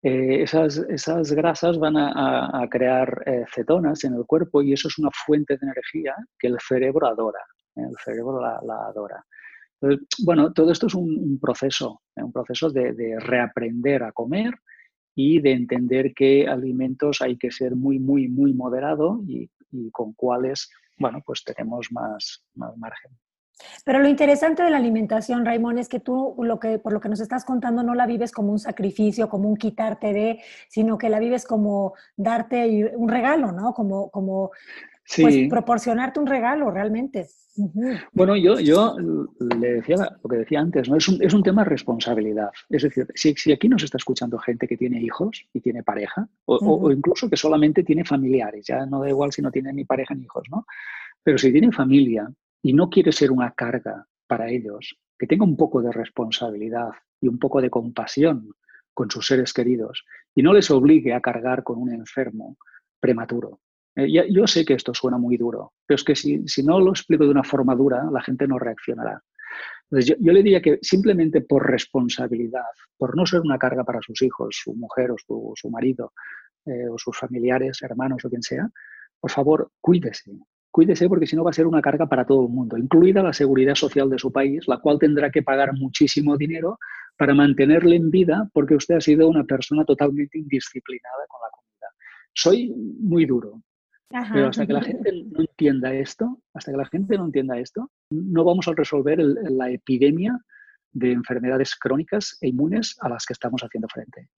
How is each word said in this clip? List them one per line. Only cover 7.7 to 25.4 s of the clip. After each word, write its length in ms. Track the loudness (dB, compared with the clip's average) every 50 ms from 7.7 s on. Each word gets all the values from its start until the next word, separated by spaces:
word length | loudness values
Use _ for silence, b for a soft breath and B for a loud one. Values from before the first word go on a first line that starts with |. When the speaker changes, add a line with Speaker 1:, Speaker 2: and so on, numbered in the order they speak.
| _
Speaker 1:
¿eh? 60 | -10 -10 -10
El 60 | -10 -12 -10
cerebro 360 | -10 -8 -8 -6 -6 -6 -4
la, 220 | -4 -6 -6 -6 -8
la 220 | -10 -10 -8 -10
adora. 400 | -10 -10 -10 -12 -10 -12 -16 _ _ B B B B B B B B _ _
Entonces, 260 | 0 0 0 0 -2 _ -8 -4 0
bueno, 300 | 2 4 4 4 2 4
todo 180 | 2 4 4
esto 140 | 2 2 0
es 80 | -2 -2
un, 240 | -2 -4 -4 -4 -4
un 220 | -2 -4 -4 -2
proceso, 600 | -2 -4 -4 -2 -4 -4 -4 -4 -8 -8 -10 _ _ _ _
¿eh? 60 | -12
Un 100 | -12 -10
proceso 380 | -8 -10 -10 -8 -8 -4 -4 -2
de, 240 | -2 -2 -2 -2 -4
de 260 | -6 -6 -6 -6 -8
reaprender 840 | -4 -2 -2 -2 -2 -2 -4 -6 -6 -6 -6 -4 -2 0 0 0 -2
a 80 | -6
comer 420 | -8 -8 -6 -4 -4 -4 -4 -4 -6 _ _ b b b b b b _ _ _ _
y 260 | -2 2 2 2 4
de 120 | 4 4 2
entender 600 | 2 0 -2 -2 -2 -2 0 0 0 0 -2 0
qué 320 | 2 4 4 6 4 4 2
alimentos 760 | -2 -4 -4 -4 -4 -4 -4 -4 -4 -2 -2 -2 -2 -2 -2
hay 120 | -4 -4
que 140 | -4 -6 -8
ser 260 | -6 -4 -6 -4 -4
muy, 220 | -2 0 0 0 0
muy, 300 | 0 0 2 2 0 0
muy 260 | 0 2 2 2 2
moderado 680 | 0 -2 -2 -4 -4 -2 -2 -2 0 0 0 -2 -2 -6 -8
y, 220 | -8 -10 -10 -12 _ _ _ _
y 180 | -12 -12 -12 -12
con 240 | _ -8 -10 -10 -6
cuáles, 560 | _ -2 -2 -2 0 -2 -4 -6 -8 -10 -14 b b b b _ _
bueno, 200 | -4 -4 -4 -6 -12
pues 180 | -12 -12 -12 -10
tenemos 480 | -12 -12 -10 -8 -8 -8 -10 -10 -10
más, 520 | -10 -10 -8 -10 -10 -10 -12 -14 -14 -16 _ _ _
más 240 | -16 -16 -16 -14 -16
margen. 340 | -16 -16 -16 -18 _ -20 _ _ _ _ _ _ _ _ _ B B B B B _
Speaker 2:
Pero 140 | 0 4 6
lo 100 | 6 6
interesante 540 | 6 4 6 4 4 4 4 0 2 2 2
de 60 | 2
la 60 | 4
alimentación, 680 | 2 2 2 0 0 0 0 -2 -2 -2 -2 -2 -2